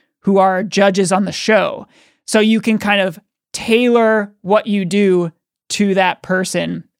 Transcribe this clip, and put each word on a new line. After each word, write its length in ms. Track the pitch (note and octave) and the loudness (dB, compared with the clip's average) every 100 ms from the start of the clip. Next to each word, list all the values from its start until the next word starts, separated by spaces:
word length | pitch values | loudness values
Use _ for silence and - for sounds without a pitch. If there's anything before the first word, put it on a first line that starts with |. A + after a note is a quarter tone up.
| _ _ | _ _
who 180 | - G3 | 0 2
are 260 | F#3+ F#3 | 2 0
judges 480 | G3 G3 G3 F#3+ F#3 | -4 2 2 2 0
on 140 | F#3+ F#3 | 0 -2
the 60 | |
show. 540 | - - G#3+ E3 - - _ _ _ - | -4 0 0 0 -6 -16 _ _ _ -2
So 140 | A3 | 0
you 200 | A3 A3 | 2 2
can 180 | - A3 | 0 -2
kind 220 | G#3 G3+ | 0 0
of 200 | F#3+ D#3+ _ _ _ | -2 -6 _ _ _
tailor 840 | - - A3+ B3 A#3 A3 A3 G3+ _ | -12 0 2 4 2 2 0 -4 _
what 260 | F3+ G#3+ A3+ | -2 0 0
you 180 | G3+ | -2
do 460 | F3+ G3+ G3 F3+ E3+ - _ _ _ | 0 0 2 2 -2 -8 _ _ _
to 260 | - G3+ | -2 0
that 280 | F#3+ F3+ - | 2 0 -2
person 640 | - F#3 F#3 F3 E3 E3+ - | -4 -4 -2 -6 -6 -8 -12